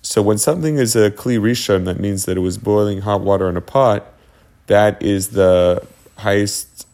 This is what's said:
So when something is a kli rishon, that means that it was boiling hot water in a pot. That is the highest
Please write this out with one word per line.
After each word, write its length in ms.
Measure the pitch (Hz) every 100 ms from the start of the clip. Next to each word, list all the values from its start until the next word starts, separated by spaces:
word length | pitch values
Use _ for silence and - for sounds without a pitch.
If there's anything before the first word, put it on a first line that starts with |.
So 180 | - 110
when 160 | 104 107
something 400 | - 170 156 147
is 180 | 117 113
a 140 | 107
kli 300 | - 131 117
rishon, 460 | 107 120 - 95 90
that 140 | -
means 260 | 101 98 95
that 120 | 92
it 40 |
was 180 | 92 87
boiling 420 | 104 104 104 98
hot 200 | 101 101
water 280 | 98 98 95
in 80 | 87
a 40 |
pot. 440 | - 135 127 101 - _ _ _ _ _ -
That 340 | 104 104 98
is 280 | 104 98 95
the 540 | 98 92 90 90 87 - - _ -
highest 680 | 101 101 101 - - - -